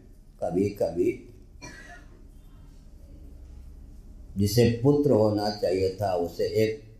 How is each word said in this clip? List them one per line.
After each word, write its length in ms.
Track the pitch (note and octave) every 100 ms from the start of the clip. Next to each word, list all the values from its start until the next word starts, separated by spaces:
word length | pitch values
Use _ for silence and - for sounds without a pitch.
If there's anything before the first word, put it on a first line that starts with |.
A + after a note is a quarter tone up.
| - - - -
कभी-कभी 840 | F#2+ F2 G2+ - A#2+ - - - - - - - - - - - - - - - - - - - - - - - - - - - - - - - - - - F#2+
जिसे 420 | G2+ A#2+ A#2 A2+
पुत्र 280 | C#3 C#3+ C#3+
होना 380 | G#2+ G#2+ G#2 G#2
चाहिए 480 | G#2+ F#2 F#2 F#2+ -
था 120 | G2 F2+
उसे 280 | E2+ -
एक 480 | G2 G#2 A2 - - -